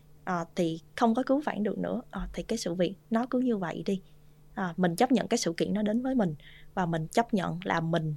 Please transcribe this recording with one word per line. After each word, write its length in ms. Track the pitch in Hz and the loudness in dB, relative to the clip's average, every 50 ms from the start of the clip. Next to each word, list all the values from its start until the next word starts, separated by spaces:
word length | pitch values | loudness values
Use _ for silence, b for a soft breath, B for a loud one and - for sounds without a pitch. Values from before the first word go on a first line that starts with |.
| b b - - - | b b -20 -12 -6
ờ, 220 | 190 180 170 165 - - | -4 -4 -4 -4 -4 0
thì 240 | 196 175 160 165 165 - - - | 0 0 0 0 -4 -10 -8 0
không 200 | - 240 226 226 | 2 4 4 4
có 80 | 254 269 | 2 2
cứu 160 | - 262 294 | 2 2 2
vãn 240 | 294 208 - 196 214 | 2 -2 -2 -2 -2
được 140 | 196 - | -2 -2
nữa, 240 | 185 175 175 190 233 - - | -2 -4 -4 -4 -6 -6 -8
ờ, 100 | - 190 180 - - | -8 -8 -8 -8 -8
thì 100 | 180 170 | -8 -6
cái 140 | - 226 | -4 -4
sự 160 | 233 - 175 170 | -4 -4 -4 0
việc 200 | 185 175 175 196 - _ - | 0 0 0 0 -6 _ -2
nó 160 | 226 226 247 247 | 0 0 0 0
cứ 100 | 254 247 | 0 0
như 180 | 254 247 226 | 2 2 0
vậy 260 | 196 180 160 - - 165 | 0 -2 -4 -6 -4 -2
đi. 160 | 202 196 190 b b b b b b b b - - - | -2 -2 -4 b b b b b b b b -20 -12 -6
À, 180 | - 190 175 165 | -4 -4 -4 0
mình 180 | 180 180 170 170 | 2 2 2 4
chấp 160 | - 359 - | 4 4 4
nhận 160 | 262 202 - | 4 4 2
cái 100 | - 226 | 2 0
sự 160 | 240 - 165 170 | 0 0 0 0
kiện 160 | - 160 180 185 | -2 -2 0 0
nó 80 | 214 | 0
đến 200 | 214 208 214 247 | 0 0 0 0
với 140 | 254 262 269 | 0 0 0
mình 200 | 240 196 165 147 - B B B B B B - | 2 2 0 -2 -4 B B B B B B -4
và 120 | 196 180 | -2 0
mình 220 | 170 165 160 160 | 0 0 -2 -2
chấp 260 | - - 233 233 - 226 | 0 0 0 2 2 0
nhận 260 | 185 170 175 160 175 185 | -2 0 -2 -4 -4 -2
là 160 | 185 180 165 | 0 0 0
mình 360 | 160 165 170 165 160 156 151 | 0 0 0 0 0 -2 -4